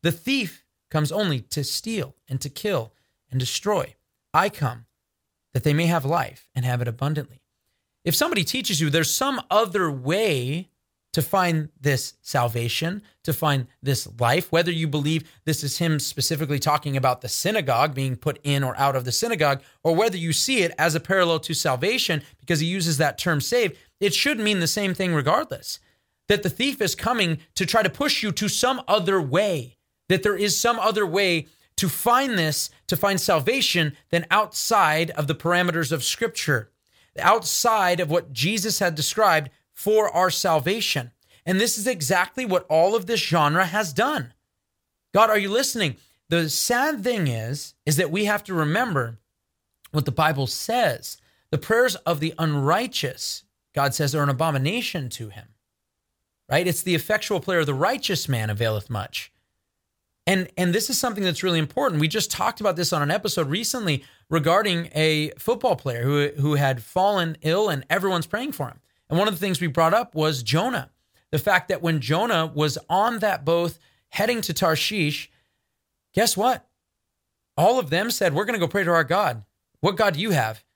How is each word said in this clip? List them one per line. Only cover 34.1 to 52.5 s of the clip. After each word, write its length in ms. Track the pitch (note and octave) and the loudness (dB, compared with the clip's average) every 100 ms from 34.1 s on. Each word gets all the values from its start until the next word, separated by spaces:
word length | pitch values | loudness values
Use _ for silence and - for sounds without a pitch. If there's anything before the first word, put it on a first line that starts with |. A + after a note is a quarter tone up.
than 160 | E3+ E3+ | -4 2
outside 800 | F#3+ G#3 - - A3 E3 D#3 E3 | 0 0 -4 0 4 4 2 -2
of 160 | - D3 | -2 -4
the 80 | C#3+ | -2
parameters 560 | E3 F3 F3+ E3 D3+ | 0 0 2 0 -2
of 100 | D#3 | -2
Scripture, 680 | A#2+ - A3+ - - C3 G#2+ _ _ _ _ - | -4 -4 -4 -4 -2 -2 -2 _ _ _ _ -2
outside 800 | - A3+ - - A#3+ A3 F#3 F3+ | 2 2 2 0 2 2 2 2
of 100 | E3+ | 2
what 220 | E3+ E3 | 0 -2
Jesus 480 | B2 D3 A3 G3 - | -4 -2 -2 -2 0
had 160 | F#3 D3+ | -2 -2
described 520 | D3 - G#3+ D#3+ C#3 _ _ | -4 2 4 4 0 _ _
for 360 | - - G#3+ G#3+ | -8 2 2 2
our 200 | - F#3 | 2 2
salvation. 800 | - F#3+ D#3+ C#3 A3 - - A#2+ _ _ _ | 2 2 2 0 -2 -2 -4 -6 _ _ _
And 160 | - F#3 | -2 0
this 160 | A3+ - | 2 0
is 120 | G#3 | -2
exactly 560 | G#3+ C3+ F#3 F#3 - | -2 0 2 2 -2
what 200 | B3 F#3 - | 0 0 2
all 260 | D#3 F3 | 4 4
of 120 | A3 F3+ | 2 -2
this 120 | A3+ | -4
genre 480 | - E3 D3 D#3+ F#3 | 0 2 4 2 0
has 260 | G3 G3+ | 0 -4
done. 400 | C3+ A#3+ D4+ A#2+ _ _ _ _ _ _ _ _ | 0 -2 -2 -6 _ _ _ _ _ _ _ _
God, 180 | F#3+ A3 | 4 6
are 80 | G#3+ | 4
you 120 | G3 | 2
listening? 460 | G#3+ C4+ A#3 F3+ A#2+ _ _ _ | 0 0 0 -2 -4 _ _ _
The 200 | E3+ D#3+ | 0 0
sad 540 | - - A#3+ C#4+ D4 | -2 0 2 2 0
thing 240 | G3+ A#3 D#3 | -2 0 0
is, 480 | A2+ A2 C#3+ - _ | -2 -6 -8 -10 _
is 120 | - D3 | -2 0
that 160 | E3+ | 2
we 140 | F3 G#3 | 0 0
have 180 | G#3 | -2
to 100 | G#3 | -2
remember 640 | F3+ D3+ F3+ B3 D3+ A#2 A2+ _ _ _ _ _ _ - | -2 0 2 0 0 -2 -8 _ _ _ _ _ _ -6
what 140 | D3+ | -2
the 80 | D3 | -2
Bible 340 | B2 D#3 C#3+ C3 | 2 0 2 -2
says. 720 | - - A#3+ G#3+ B2 - - _ _ _ | -4 -2 0 2 0 -8 -16 _ _ _
The 80 | D3+ | -6
prayers 380 | - A3+ B3 F3 | 0 2 2 0
of 240 | - E3 | -2 -2
the 140 | D#3+ - | -2 -2
unrighteous, 1040 | E3 | 0